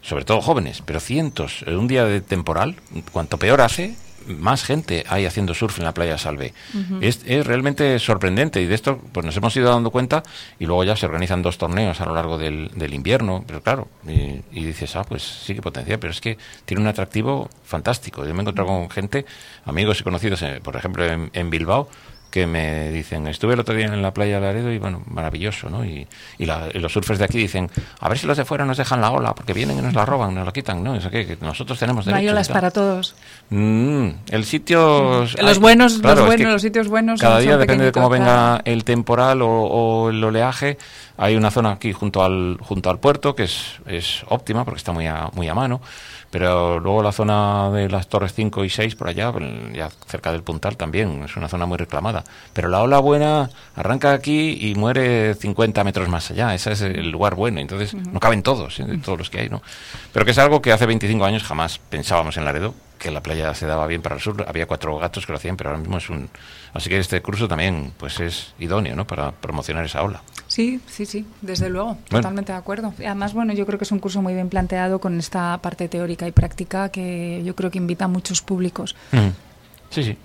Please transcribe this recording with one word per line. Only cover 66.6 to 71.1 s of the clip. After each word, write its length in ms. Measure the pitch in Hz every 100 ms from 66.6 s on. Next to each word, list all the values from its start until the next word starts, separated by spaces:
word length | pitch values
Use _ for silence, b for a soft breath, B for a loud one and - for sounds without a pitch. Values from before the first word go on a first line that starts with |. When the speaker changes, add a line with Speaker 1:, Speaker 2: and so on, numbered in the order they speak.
| B
Speaker 1:
así 160 | - 85
que 80 | 95
este 240 | 90 90
curso 280 | - 101 113
también, 420 | 82 92 87 69 -
pues, 220 | 69 -
es 320 | 85 87 - -
idóneo, 360 | 82 98 87 65
¿no?, 100 | 101
para 280 | 78 73
promocionar 500 | - - 78 69 78
esa 180 | 80 -
ola. 200 | 92 98 - - -
Speaker 2:
Sí, 320 | - 233 254 -
sí, 180 | -
sí, 200 | 208